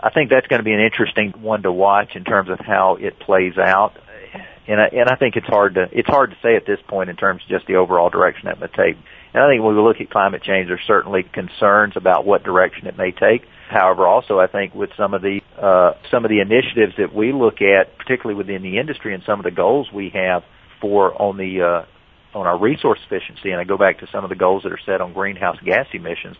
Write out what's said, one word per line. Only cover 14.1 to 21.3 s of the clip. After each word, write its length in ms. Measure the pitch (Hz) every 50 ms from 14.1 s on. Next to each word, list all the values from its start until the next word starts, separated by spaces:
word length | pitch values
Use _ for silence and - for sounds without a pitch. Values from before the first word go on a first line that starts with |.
| 98 120 127 - 107 95
I 80 | 92
think 260 | - - 101 98 92 92
with 180 | 101 101 95 -
some 180 | - 104 98 101
of 60 | 95
the, 200 | 92 98 98 98 - _ _ -
uh, 340 | 104 98 92 92 90 87 - - - - -
some 120 | 123 117
of 40 | 110
the 100 | 110 104
initiatives 540 | 98 98 113 127 127 - - 120 110 98 - -
that 140 | 98 82 -
we 200 | 104 107 120 139
look 280 | 139 123 110 - -
at, 380 | 104 98 98 95 95 - - _
particularly 380 | - - 127 123 - 117 104
within 260 | 101 98 95 101 95 95
the 160 | 95 92 107
industry 360 | 135 156 139 - - 110 98
and 100 | 92 -
some 160 | - 107 101
of 40 | 92
the 60 | 92
goals 400 | 90 95 87 95 120 143 131 - -
we 180 | 101 98 90
have 340 | - 98 92 92 90 87 - _ _ _ _ _ - _
for 400 | - 104 101 101 98 92 - -
on 180 | 104 101